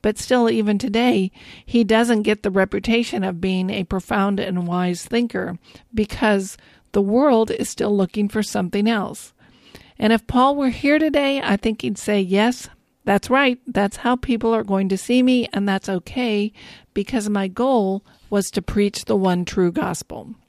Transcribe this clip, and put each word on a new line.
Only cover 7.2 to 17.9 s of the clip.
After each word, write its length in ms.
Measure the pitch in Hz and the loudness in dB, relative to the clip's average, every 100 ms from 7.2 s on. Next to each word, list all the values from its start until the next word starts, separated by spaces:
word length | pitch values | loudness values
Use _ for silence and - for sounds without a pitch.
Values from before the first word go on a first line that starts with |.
| 294 226 220 | 4 4 2
is 200 | 226 226 | -2 -6
still 280 | - 220 208 | -4 0 2
looking 320 | 185 208 208 | 0 0 -2
for 140 | 214 | -2
something 440 | 208 208 180 202 208 | -4 -4 -2 0 0
else. 460 | 226 185 - - _ _ _ _ - - _ | 0 -4 -10 -18 _ _ _ _ -20 -20 _
And 160 | 214 | 2
if 140 | 226 - | 2 2
Paul 280 | 247 269 285 | 2 4 4
were 120 | 269 | 0
here 300 | 233 277 302 | 0 2 4
today, 420 | 311 285 277 277 | 4 2 0 -2
I 160 | 262 202 | 0 0
think 240 | 226 220 | 0 -2
he'd 160 | 247 196 | -4 -4
say, 240 | - 208 | -2 0
"Yes, 480 | 185 190 226 247 - - _ _ | 2 4 4 2 -10 -20 _ _
that's 280 | - 202 - | 0 0 2
right. 280 | 262 277 247 - | 2 2 0 -4
That's 320 | 240 202 - | -2 -2 -2
how 180 | 233 254 | -2 -2
people 380 | - 233 226 | 0 0 2
are 100 | 226 | 0
going 260 | 202 190 190 | 0 0 0
to 80 | 190 | -2
see 260 | - 247 | 2 2
me, 240 | 254 254 233 | 4 2 0
and 160 | 196 202 | -2 0
that's 220 | 190 - | -2 -2
okay, 640 | 185 - - 247 208 208 - - - _ | -6 -4 -6 -2 -2 -2 -6 -20 -20 _
because 340 | - 202 247 208 | -6 -2 -2 -2
my 200 | 202 196 | -2 -2
goal 580 | 185 247 254 196 | -2 2 2 2